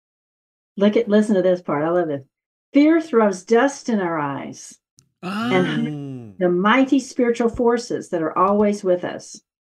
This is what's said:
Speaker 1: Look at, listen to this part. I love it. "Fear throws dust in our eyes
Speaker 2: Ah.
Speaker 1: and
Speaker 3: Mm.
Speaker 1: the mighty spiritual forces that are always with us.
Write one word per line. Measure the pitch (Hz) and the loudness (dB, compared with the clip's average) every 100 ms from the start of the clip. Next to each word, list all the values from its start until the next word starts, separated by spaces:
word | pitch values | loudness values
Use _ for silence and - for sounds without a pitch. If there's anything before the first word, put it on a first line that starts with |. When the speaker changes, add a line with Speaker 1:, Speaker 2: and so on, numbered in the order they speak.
| _ _ _ _ _ _ _ - | _ _ _ _ _ _ _ 0
Speaker 1:
Look | 202 214 | 2 2
at, | 220 | 2
listen | 208 214 | 2 4
to | 196 | 2
this | 180 180 | 2 0
part. | - 147 | -2 -2
I | 156 | 0
love | 175 165 | 0 -2
it. | 143 135 _ _ _ _ | -6 -10 _ _ _ _
"Fear | 285 302 330 | 2 4 4
throws | 320 233 208 185 | 2 2 2 0
dust | - 226 277 277 - | 0 2 2 -2 -4
in | 220 | -2
our | 180 165 | -2 -2
eyes | 143 135 - 131 - - _ _ _ _ | -4 -6 -10 -16 -20 -20 _ _ _ _
Speaker 2:
Ah. | 180 202 233 | -10 -6 -2
Speaker 1:
and | 185 175 151 151 | 0 0 -2 -4
Speaker 3:
Mm. | 147 143 131 113 180 | -8 -10 -12 -14 -2
Speaker 1:
the | 180 | 0
mighty | 180 202 247 269 277 | 2 2 2 2 2
spiritual | - - 240 233 233 | 0 -2 0 0 -2
forces | 226 233 233 - 151 - | 0 0 0 -2 -8 -6
that | 175 | -4
are | 160 - | -4 0
always | 185 208 208 202 | 2 2 2 0
with | 185 180 | -2 -2
us. | 175 - - - _ _ | -2 -10 -14 -20 _ _